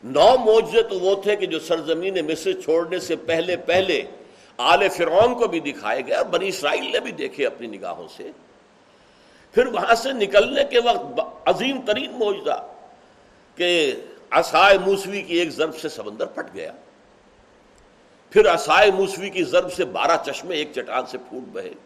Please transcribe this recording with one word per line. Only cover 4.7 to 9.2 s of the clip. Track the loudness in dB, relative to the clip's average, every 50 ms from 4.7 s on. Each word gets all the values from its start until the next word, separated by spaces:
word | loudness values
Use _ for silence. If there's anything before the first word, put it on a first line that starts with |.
| 4 4 4 0
فرعون | 0 0 -2 2 4 4 4 4 4
کو | 0 -2
بھی | -2 -2 -4
دکھائے | -4 -6 -10 -6 -4 -4 -4 -4 -2
گئے | -2 -2
اور | -2 -2
بنی | 0 -2 -2 -2 -4
اسرائیل | -6 -4 -2 -2 -2 -2 -4 -2
نے | -4 -4
بھی | -4 -4
دیکھے | -10 -8 -8 -10 -4 -4 -4
اپنی | -4 -4 -6 -14
نگاہوں | -12 -12 -12 -10 -10 -10 -12 -14 -18 -16
سے۔ | -18 -18 -18 -18 -20 _ _ _ _ _ _ _ _ _ _ _ _ _ _ _ _